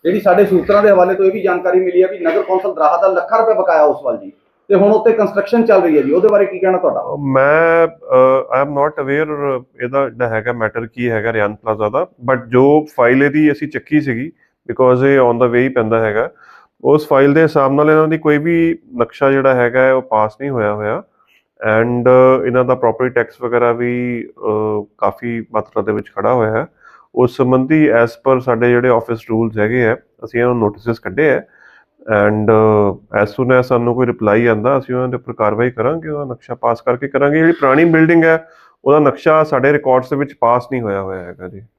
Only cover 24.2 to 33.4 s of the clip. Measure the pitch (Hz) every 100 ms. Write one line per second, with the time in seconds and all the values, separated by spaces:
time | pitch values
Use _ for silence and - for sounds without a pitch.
24.2 | - _ 107 107 107 104 104 _ 101 -
25.2 | 120 117 107 110 107 117 104 107 104 -
26.2 | 104 127 110 110 156 _ - - _ -
27.2 | 123 - 127 131 131 156 151 117 117 -
28.2 | 135 131 127 113 120 120 127 117 113 113
29.2 | - 110 113 110 107 127 113 123 _ _
30.2 | 113 120 120 123 104 - 117 113 101 95
31.2 | 151 131 - _ _ _ _ _ - 107
32.2 | 104 107 107 110 110 104 101 92 _ 101
33.2 | 107 -